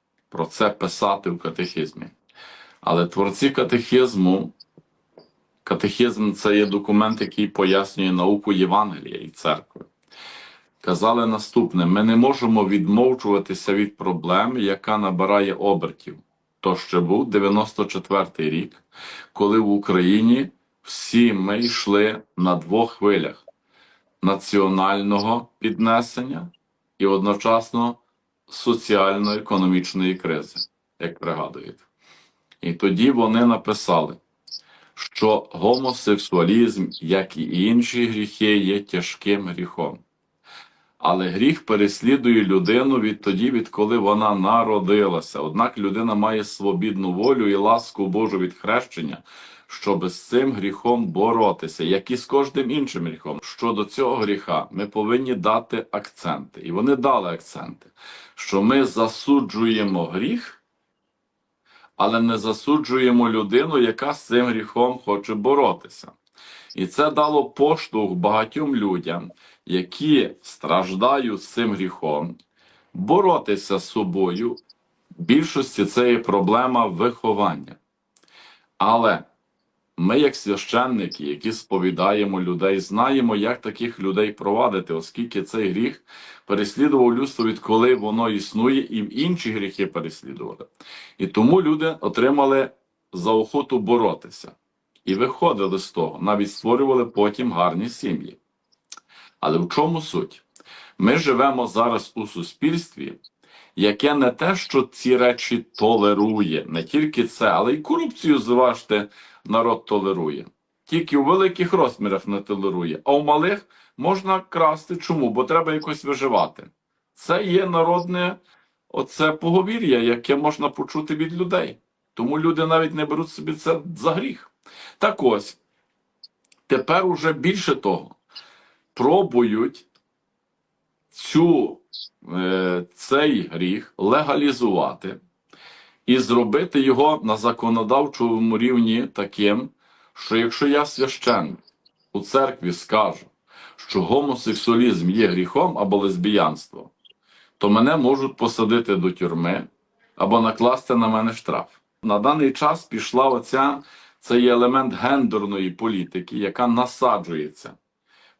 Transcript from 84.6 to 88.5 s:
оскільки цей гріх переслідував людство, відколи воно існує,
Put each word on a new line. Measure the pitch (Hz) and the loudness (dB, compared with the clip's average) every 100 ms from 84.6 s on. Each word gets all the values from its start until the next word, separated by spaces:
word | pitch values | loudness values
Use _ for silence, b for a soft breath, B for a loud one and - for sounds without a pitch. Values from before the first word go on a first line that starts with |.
| 123 95 87 | 0 0 -4
оскільки | 82 82 - 117 101 | -8 -8 -10 -8 -6
цей | - 113 101 | -6 -4 -2
гріх | 90 123 - _ B B B - | -2 -4 -6 _ B B B -4
переслідував | 101 104 - 143 139 120 120 | -2 -2 0 2 4 4 2
людство, | 135 - 113 | -2 -2 -4
відколи | 107 - 110 123 123 | -2 0 2 4 2
воно | 104 113 113 | 0 -2 -2
існує, | 104 95 | -2 -4